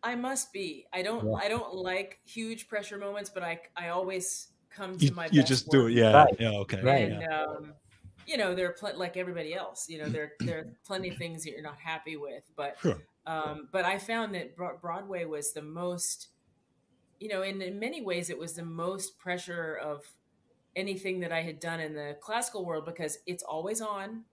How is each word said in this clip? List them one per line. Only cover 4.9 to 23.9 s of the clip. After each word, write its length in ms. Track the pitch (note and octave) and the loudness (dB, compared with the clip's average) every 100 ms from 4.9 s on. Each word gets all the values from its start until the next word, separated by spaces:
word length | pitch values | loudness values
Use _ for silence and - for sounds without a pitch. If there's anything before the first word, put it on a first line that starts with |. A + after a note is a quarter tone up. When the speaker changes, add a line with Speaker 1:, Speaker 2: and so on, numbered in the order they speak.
| F#3 | -4
Speaker 1:
to 80 | D3 | -6
Speaker 3:
You, 60 | |
Speaker 1:
my 120 | F3 E3 | -4 6
Speaker 3:
you 100 | D3+ | 6
Speaker 1:
best 60 | C3+ | 8
Speaker 3:
just 220 | C3 - | 4 8
do 120 | C#3 | 8
it. 20 | |
Speaker 1:
work. 80 | A#2 | 8
Speaker 3:
Yeah. 200 | A#2+ A2+ C#3+ | 10 12 12
Speaker 2:
Right. 120 | D3 G2+ | 12 8
Speaker 3:
Yeah. 120 | A2+ G#2 | 2 2
Okay. 180 | G2 G2 | 0 2
Speaker 2:
Right. 300 | B2 C#3 G#2+ | 6 6 4
Speaker 1:
And, 100 | A2 | 0
Speaker 3:
Yeah. 220 | D#3+ D#3 | -2 -2
Speaker 1:
um, 300 | D3+ D3+ D3+ D3 _ - - - - | -2 -6 -10 -18 _ -20 -20 -20 -4
you 120 | C#4+ | 0
know, 180 | G3 F3+ | 2 2
there 120 | F3+ | 0
are 40 | |
pl-, 240 | F3 G#3 D#3 | 0 -6 -4
like 180 | F3 F3+ | -4 -2
everybody 360 | F3+ E3+ D#3 | -4 -4 -6
else, 340 | F3 - - - | -6 -8 -8 -8
you 80 | D#3+ | -4
know, 80 | D3+ | -2
there, 240 | D#3 D3+ - | -2 -4 -4
there 180 | - D#3+ | -4 -2
are 80 | D3 - - | -6 -14 -8
plenty 240 | G3 F#3 | -4 -4
of 80 | - | -4
things 260 | E3+ E3 | -6 -6
that 80 | D#3+ | -8
you're 100 | - | -8
not 160 | D3+ D3 | -12 -10
happy 380 | E3 D#3+ D#3 D#3 | -6 -6 -6 -10
with, 260 | C#3+ B2+ - - | -6 -8 -10 -6
but, 220 | C#3+ - | -6 0
Speaker 3:
Sure. 160 | F3+ F2 - _ - | 0 0 -6 _ -6
Speaker 1:
um, 400 | D#3+ D3+ D3+ C#3 | -4 -4 -6 -4
but 120 | F#3+ F3 | 0 2
I 120 | G3 | 0
found 340 | G3 A3+ A3 F#3+ | 0 -2 -2 -4
that 200 | D#3 - | -8 -8
Bro-, 220 | F3+ - | -8 -6
Broadway 440 | F3 F3 G3 F#3+ E3 | -6 -6 -6 -4 -4
was 280 | D3+ D3 | -2 -2
the 80 | D#3 | -4
most, 640 | D3+ E3 F3+ F3 - - - _ _ _ _ _ _ _ _ _ | -8 -6 -4 -2 -2 -4 -10 _ _ _ _ _ _ _ _ _
you 80 | G#3+ | -4
know, 120 | G3 | -2
in, 200 | F#3+ G3 | -2 -4
in 180 | F#3 G3+ | -6 -4
many 220 | A#3 E4 | -4 -4
ways, 280 | G#3+ F3 F3 | -2 -2 -2
it 80 | E3 | -6
was 160 | E3 | -6
the 100 | E3 | -8
most 560 | E3+ E3 E3+ F#3+ F#3+ - | -6 -4 -2 -2 -6 -6
pressure 560 | F#3 F3+ F3 F3 D#3+ D#3 | -4 -4 -4 -6 -4 -4
of 280 | D3 D3 - - _ _ _ _ _ - | -4 -6 -10 -20 _ _ _ _ _ -6
anything 440 | G3 F#3 F#3+ F#3 | -4 -2 -2 -2
that 100 | E3+ | -2
I 100 | E3 | -2
had 180 | E3 D3+ | -2 -6
done 200 | E3+ E3 | -4 -4
in 140 | D#3 | -4
the 220 | D3+ D3 D3+ | -6 -8 -10
classical 420 | - A3 B3 G#3+ F3+ | -4 -2 -2 -4 -4
world, 200 | D#3+ D3+ | -4 -4
because 320 | E3+ D#3 - - | -6 -6 -6 -6
it's 160 | F3 | -8
always 380 | - D#3 F3+ A3 | -6 -4 -2 -4
on. 420 | A3 | -4